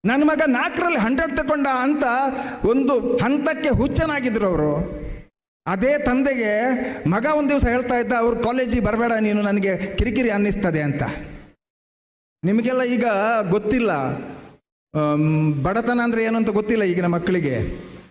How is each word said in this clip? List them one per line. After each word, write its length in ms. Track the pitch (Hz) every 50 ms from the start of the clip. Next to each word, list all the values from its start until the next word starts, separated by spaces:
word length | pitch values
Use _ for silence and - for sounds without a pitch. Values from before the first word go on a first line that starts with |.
| -
"ನನ್ನ 180 | 196 247 277 302
ಮಗ 160 | 302 311 294 320
ನಾಲ್ಕರಲ್ಲಿ 520 | 294 247 240 302 349 - - 349 349 339 262
ಹಂಡ್ರೆಡ್ 380 | 202 226 269 320 330 320 262
ತಗೊಂಡ" 300 | 311 302 - 302 294 277 277 262
ಅಂತ 300 | 254 254 269 302 294 294 247 233 254 277 269 262 262 - - - - -
ಒಂದು 520 | 190 240 269 269 247 277 233 214 240 247
ಹಂತಕ್ಕೆ 520 | - - 240 285 294 269 311 311 320 311 294
ಹುಚ್ಚನಾಗಿದ್ರು 760 | 240 196 254 277 - - 330 320 294 285 247 254 208 226 208
ಅವರು. 540 | 190 175 151 151 151 147 160 175 - - - - - - - - - _ _ _ _ _ _ _
ಅದೇ 320 | - 185 190 233 269 294 285
ತಂದೆಗೆ 680 | 285 247 247 262 269 277 269 247 226 214 208 214 233 254 254 240 233 - - - -
ಮಗ 180 | 151 180 220 233 302 311
ಒಂದು 140 | 302 294 262
ದಿವಸ 160 | 294 277 247
ಹೇಳ್ತಾ 300 | 240 233 254 247 247 247
ಇದ್ದ, 180 | 240 233 202 247
"ಅವ್ರ 280 | 233 226 240 233 233
ಕಾಲೇಜಿಗೆ 440 | 240 233 240 262 254 233 226 247 202
ಬರಬೇಡ 260 | 208 214 226 233 233 233 220
ನೀನು, 220 | 214 214 208 208
ನನಗೆ 540 | 208 202 202 202 196 196 185 170 190 196 -
ಕಿರಿಕಿರಿ 340 | - 214 240 214 262 254 226
ಅನ್ನಿಸ್ತದೆ" 520 | 202 202 208 208 185 202 202 180 160 156
ಅಂತ. 220 | 147 143 135 143 139 107 98 - - - - - - - _ _ _ _ _ _ _ _ _ _ _ _ _ _ _ _ _ _ -
ನಿಮಗೆಲ್ಲ 400 | 175 208 226 226 247 254 254 254
ಈಗ 220 | 247 247 226 240 240 208 196 208 220 233 226 208 170
ಗೊತ್ತಿಲ್ಲ, 400 | 185 208 208 214 269 254 233 202 170 143 131 131 135 - - - - - - - - _ _ _ _ _ _ _ - 156
ಆಮ್, 640 | 151 151 147 147 156 156 156 156 156 156 147 139 131
ಬಡತನ 360 | 175 196 226 226 240 240 240 240
ಅಂದ್ರೆ 200 | 240 226 226 226
ಏನು 140 | 226 226
ಅಂತ 120 | 226 226 220
ಗೊತ್ತಿಲ್ಲ 340 | 202 208 214 214 240 220 202
ಈಗಿನ 220 | 185 175 180 175
ಮಕ್ಕಳಿಗೆ. 840 | 175 175 170 170 - 185 180 160 139 127 110 104 - - - - - - - - -